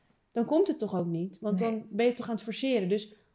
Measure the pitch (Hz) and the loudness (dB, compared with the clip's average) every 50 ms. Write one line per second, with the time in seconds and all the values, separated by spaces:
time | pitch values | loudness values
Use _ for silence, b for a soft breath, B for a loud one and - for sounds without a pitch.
0 | b b b b b _ - 233 233 233 294 330 392 349 285 - 220 196 190 180 | b b b b b _ -4 -2 0 2 4 4 4 4 2 -2 -4 -2 -2 -2
1 | 170 170 165 165 175 190 - - - 208 202 185 226 226 226 220 220 - - 202 | -2 -2 -2 -2 -4 -6 -8 -6 -4 -2 0 2 2 0 0 -2 -6 -6 -2 2
2 | 233 247 240 247 240 - 233 202 - 226 202 - 269 269 254 220 190 180 202 214 | 2 2 2 0 -2 -4 -6 -4 -4 -6 -6 -2 0 2 2 2 2 2 0 0
3 | 208 b b b b b b | -2 b b b b b b